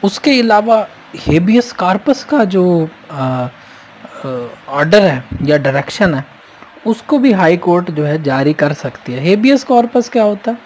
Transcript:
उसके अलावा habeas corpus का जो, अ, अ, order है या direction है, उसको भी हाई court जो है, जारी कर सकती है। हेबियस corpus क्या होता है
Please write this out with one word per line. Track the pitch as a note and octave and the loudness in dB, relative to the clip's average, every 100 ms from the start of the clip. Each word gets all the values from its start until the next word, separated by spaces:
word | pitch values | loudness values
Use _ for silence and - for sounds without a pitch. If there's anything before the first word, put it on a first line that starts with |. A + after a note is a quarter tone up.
उसके | G3+ - - C4 | -2 -2 0 2
अलावा | A#3 G#3 A3 A3 G3+ - - - | 4 2 4 0 0 -12 -20 -10
habeas | - D3+ F3+ A#3 A#3+ | 0 2 4 2 2
corpus | - F3+ G3 D4+ C4+ | -4 -2 -2 0 -2
का | - D4 | 0 0
जो, | G#3+ F#3 F3+ E3+ D#3+ - - | 0 2 2 2 -2 -8 -16
अ, | D3 C3 B2+ B2 - - - - - - - C#3 | -8 -4 -4 -6 -10 -20 -20 -20 -20 -20 -14 -10
अ, | B2+ A#2+ - - | -10 -10 -14 -8
order | C#3 D3+ G3+ | -2 2 4
है | G3 C3 - - | 4 0 -6 -6
या | C#3 D3 | 0 0
direction | C3+ C#3 C#3 - G3 | 0 -2 -4 -2 0
है, | C#3 C#3+ - - - - - A3 | 0 -8 -20 -20 -20 -20 -10 -6
उसको | A3 - D4 | -6 -2 2
भी | C4 | 2
हाई | G3 E3+ F3 | 4 2 2
court | F3 F3 F3+ | 2 0 0
जो | D3+ D3 | -4 -2
है, | D#3 | -2
जारी | C#3+ C3 C#3 | -2 0 0
कर | D3+ D3 | 0 -2
सकती | D3 C3+ - - | -2 -8 -10 -12
है। | B2 | -4
हेबियस | D#3 G3+ B3 C#4 | 0 2 4 2
corpus | - B3 A#3 B3 A#3+ | 2 2 2 -2 -2
क्या | A#3+ | 0
होता | G#3 G#3 A3+ | 0 -2 -6
है | A#3 | -8